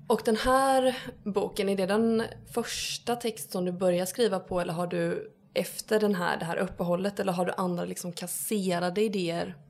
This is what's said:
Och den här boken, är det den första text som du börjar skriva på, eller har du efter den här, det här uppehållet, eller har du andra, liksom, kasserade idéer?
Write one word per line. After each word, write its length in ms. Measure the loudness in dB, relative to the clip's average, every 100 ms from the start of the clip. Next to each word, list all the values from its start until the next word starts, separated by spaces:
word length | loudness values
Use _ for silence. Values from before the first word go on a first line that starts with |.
| 0
Och 140 | 2
den 120 | 2 2
här 600 | 4 4 6 6 4 0 -6 -10
boken, 440 | -4 -2 -2 0 0
är 80 | 2
det 100 | 2
den 360 | 4 4 2 0 -8 -6
första 600 | -6 -4 -4 -6 -6 -4 -2
text 340 | -2 -6 -6
som 120 | -4
du 80 | -2
börjar 340 | 2 2 2 0
skriva 320 | 2 2 2
på, 200 | -2 -2
eller 120 | -2
har 140 | -2 -2
du 460 | 0 0 -2 -6 -16 _
efter 460 | -4 -2 -6 0 2
den 140 | 4
här, 220 | 2 0 0
det 60 |
här 120 | -2 -2
uppehållet, 640 | -2 -2 0 0 0 -2
eller 120 | -2
har 140 | 0 -2
du 60 |
andra, 320 | 0 -2 -2
liksom, 280 | -4 -6 -8
kasserade 920 | -8 -8 -6 -2 0 0 0 0 0
idéer? 540 | 0 0 -2 -2 -4 -8